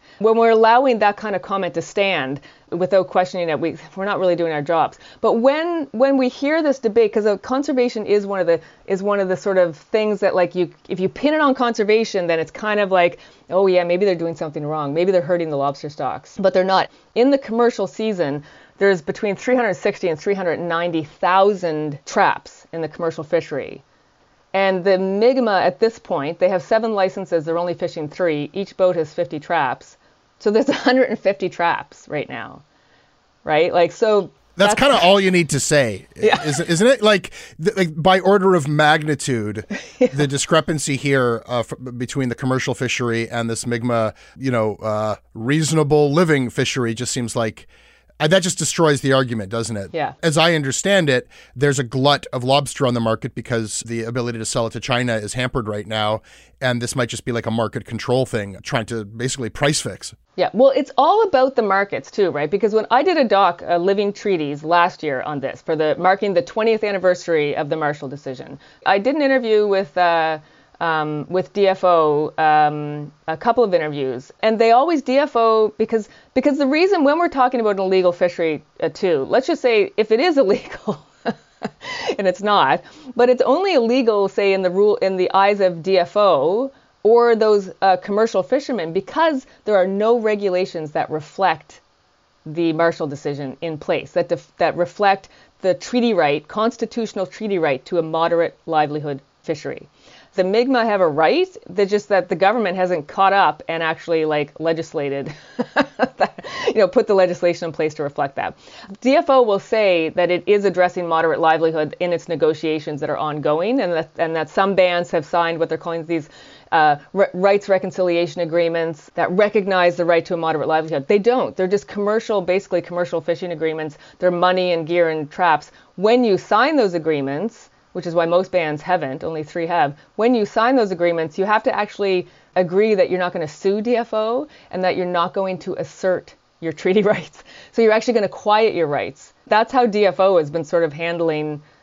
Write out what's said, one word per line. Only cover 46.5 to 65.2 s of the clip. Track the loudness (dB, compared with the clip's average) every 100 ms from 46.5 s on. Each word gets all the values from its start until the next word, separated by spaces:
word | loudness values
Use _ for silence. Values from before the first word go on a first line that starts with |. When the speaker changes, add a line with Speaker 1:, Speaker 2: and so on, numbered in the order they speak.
| -2 -2 -2 -4 -4
Speaker 2:
just | -6
seems | -6 -4 -2
like | -4 -6 -18 _ _ _ _ -4
uh, | 2
that | 2
just | 2 -2
destroys | -4 2 2 2
the | 2
argument, | 2 2 -4 -6
doesn't | -6 -6 -6
it? | -8
Speaker 1:
Yeah. | -6 -6 -2
Speaker 2:
As | 0 2
I | 2
understand | 2 -2 -4 0 2 2
it, | 0 -2 -16 -20 -2
there's | 0 0
a |
glut | -2 0 2 2 -2
of | -6
lobster | 0 2 0 -2 0
on |
the | 0
market | 0 -2 -4
because | -12 -6 -4 -4 -8 -8
the | -8
ability | -6 -6 -6 -6
to | -6
sell | -4 -4
it |
to | -6
China | -4 -2 -2 -2
is | -4
hampered | -6 -4 -4 -6
right | -8 -6
now, | -4 -2 -4 -8 -20 _ _
and | -4 -2
this | -4 -4
might | -4
just | -6 -6
be, |
like, | -6 -4
a |
market | -2 -4 -6
control | -10 -8 -2 0 0
thing, | -4 -6 -12
trying | -6 -6 -4
to | -8 -8
basically | -8 -6 -6 -8
price | -2 0 0
fix. | -6 -12 -16 -18 _ -4
Speaker 1:
Yeah, | -2
well, | 4 4 4
it's | 0 2
all | 4 4
about | 4 2 2 2
the |
markets | 0 0 0 -6 -6
too, | 0 0
right? | 0 -2
Because | 0 0
when | 0 2
I | 2
did | 2 2
a |
doc, | 2 4 2 0 -2
uh, | 0
Living | 2 0 -2
Treaties, | -4 -2 -2 -2 -6
last | 0 2 2 -2
year | -6 -4